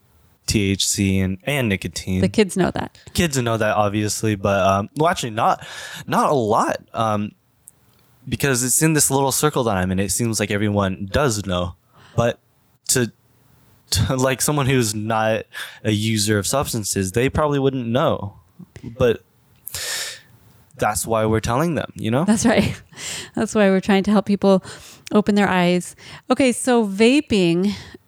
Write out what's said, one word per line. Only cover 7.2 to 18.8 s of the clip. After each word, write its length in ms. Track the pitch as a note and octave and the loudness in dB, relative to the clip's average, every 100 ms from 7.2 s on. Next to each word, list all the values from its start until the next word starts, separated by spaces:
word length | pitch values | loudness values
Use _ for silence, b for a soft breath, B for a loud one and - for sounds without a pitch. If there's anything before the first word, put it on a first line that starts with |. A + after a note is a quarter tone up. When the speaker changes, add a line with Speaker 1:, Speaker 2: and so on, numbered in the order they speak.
| G#2 - _ _ - _ _ _ _ _ - | -4 -10 _ _ -20 _ _ _ _ _ -10
Speaker 1:
because 340 | A#2+ C#3+ B2+ | -2 0 0
it's 180 | B2+ - | 0 2
in 100 | D#3+ | 2
this 180 | D3+ - | 2 2
little 220 | C#3 C#3 | 2 0
circle 320 | - D3+ D3 | 0 0 0
that 120 | A2+ F#2+ | 0 0
I'm 140 | F#2 | 0
in. 80 | F#2+ | 0
It 120 | G2 | -2
seems 260 | - A#2+ G#2+ | -2 -2 -2
like 120 | G#2 | -2
everyone 560 | G#2 G#2+ G2+ F#2+ F#2+ G2 | 0 0 2 0 -2 -4
does 340 | B2+ C#3+ G#2 F#2+ | 0 0 0 -2
know, 280 | F2+ F2+ - _ b b | -4 -4 -8 _ b b
but 240 | - A#2 - _ _ _ _ - | -2 -2 -2 _ _ _ _ -4
to, 220 | C3 A#2 - _ _ _ _ _ _ _ | -2 -2 -6 _ _ _ _ _ _ _
to, 240 | - - C3+ | -2 0 0
like, 240 | C3 C3 | 0 0
someone 260 | - D3 C3 | 0 0 2
who's 280 | C3 A2+ | 2 0
not 520 | G#2+ G#2+ A2+ A2 A2 - B B B | -2 -2 0 0 -2 -4 B B B
a 80 | G#2+ | -2
user 480 | G#2+ A2 A2 G#2 G#2+ | 0 0 0 2 0
of 80 | F#2+ | 0
substances, 640 | C#3 C#3+ A#2+ G2 G2 F#2+ | -2 -2 -4 -4 -4 -2
they 160 | A#2 C3 | 0 0
probably 300 | D3 D3+ C#3+ | 0 0 2
wouldn't 300 | C3+ C3 A#2 | 0 0 -2
know. 500 | A#2 D3+ G2+ G#2 - _ - - - | 0 0 0 -4 -14 _ -20 -20 -18